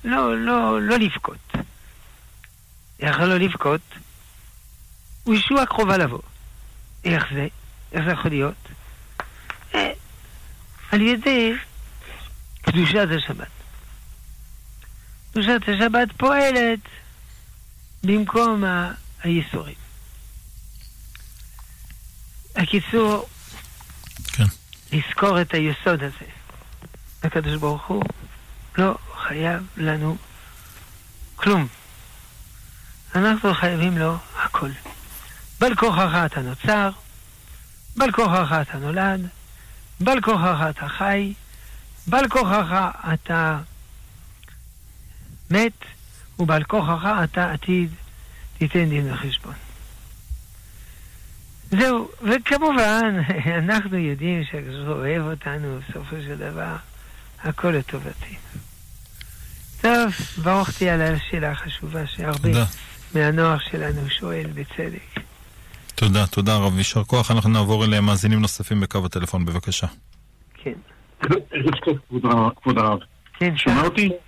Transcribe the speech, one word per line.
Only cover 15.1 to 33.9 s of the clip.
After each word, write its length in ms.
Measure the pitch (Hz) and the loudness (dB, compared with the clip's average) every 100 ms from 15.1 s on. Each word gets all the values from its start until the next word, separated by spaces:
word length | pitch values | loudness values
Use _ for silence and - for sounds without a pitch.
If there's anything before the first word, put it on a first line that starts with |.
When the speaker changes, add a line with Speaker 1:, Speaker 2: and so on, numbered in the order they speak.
| - - | -20 -6
Speaker 1:
קדושת 280 | 220 208 240 208 | 0 2 2 2
השבת 400 | 202 226 240 240 - | 2 4 4 2 2
פועלת 600 | 262 285 277 254 233 226 - - - - - - - - - - - - | 4 6 4 4 2 0 -6 -20 -20 -20 -20 -20 -20 -20 -20 -20 -20 -4
במקום 600 | 185 208 202 226 233 214 | 2 2 2 2 2 2
ה-, 280 | 190 180 175 - - - | 2 0 -2 -8 -16 -6
הייסורים. 520 | 170 170 151 - 147 - - - - - - - - - - - - - - - - - - - - - - - - - - - - | 0 0 0 -8 -8 -14 -18 -18 -18 -18 -18 -18 -16 -18 -18 -18 -18 -18 -18 -16 -18 -18 -18 -18 -20 -18 -18 -16 -18 -18 -18 -18 -8
הקיצור, 720 | - 170 202 - 226 214 208 - - - - - - - - - - - | -2 2 2 4 4 4 2 -2 -14 -18 -18 -18 -18 -18 -18 -18 -12 -6
Speaker 2:
כן. 100 | - 104 - - - - | 2 2 2 -18 -20 -2
Speaker 1:
לזכור 500 | 151 - - 202 175 | -2 -2 2 4 4
את 120 | 165 | 2
היסוד 500 | 165 156 143 185 160 | 0 0 0 2 2
הזה. 220 | 139 - - - - - - - - - - - | -2 -8 -16 -18 -20 -20 -20 -18 -18 -18 -20 -4
הקדוש 320 | 160 165 151 | -2 0 -2
ברוך 300 | 151 147 147 | -2 -2 -2
הוא 180 | - 196 180 - - - - - - - | -2 -2 -2 -6 -14 -18 -18 -18 -8 0
לא 200 | 190 - - - - | 2 0 -8 -8 -4
חייב 360 | 147 165 175 185 - | 0 0 -2 -6 -2
לנו 400 | 156 156 156 170 - - - - - - - - - - - | 0 0 0 -2 -10 -20 -20 -20 -20 -20 -20 -20 -20 -18 -16
כלום. 320 | - 196 196 131 - - - - - - - - - - - - - - | 0 4 4 2 -6 -20 -20 -20 -20 -20 -20 -20 -20 -20 -20 -20 -20 -4
אנחנו 380 | 180 208 214 202 | 2 2 4 2
חייבים 440 | 175 175 170 175 | 2 2 2 2